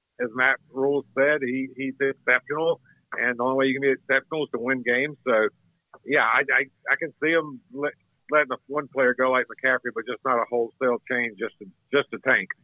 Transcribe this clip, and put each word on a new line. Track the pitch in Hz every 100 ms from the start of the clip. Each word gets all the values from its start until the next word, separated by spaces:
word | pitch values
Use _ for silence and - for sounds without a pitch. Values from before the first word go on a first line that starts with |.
| _ -
as | 123
Matt | 120 131 127 _
Rhule | 127 139 143 - 139
said, | 143 151
he, | 127 131 131 -
he's | 135 131
exceptional, | 139 135 - 127 - 151 165 - _ _ _
and | 113 120 120
the |
only | 127 135
way | 135
you |
can | 135
be | 139
exceptional | 127 - 135 - 156 143
is |
to | 113
win | 120 131
games. | 120 123 147 143 127
So, | 110 107 - _ _ _ - -
yeah, | 143
I, | 110 123 139
I, | 131 139 _ 123
I | 139
can | 160 -
see | 156
him | 165 151 147 _
let, | 131 143 - _ _ -
letting | 151 139
a, | 123 -
one | 147 139
player | 135 127
go | 127 131
like | 127 117
McCaffrey, | 113 131 127 123
but | 113 110
just | 113
not | 135 120
a | 113
wholesale | 120 117 - 131 117 -
change | 123 117 95
just | 110 -
to, | 98 - _
just | 143 -
to | 107
tank. | 135 113 95 -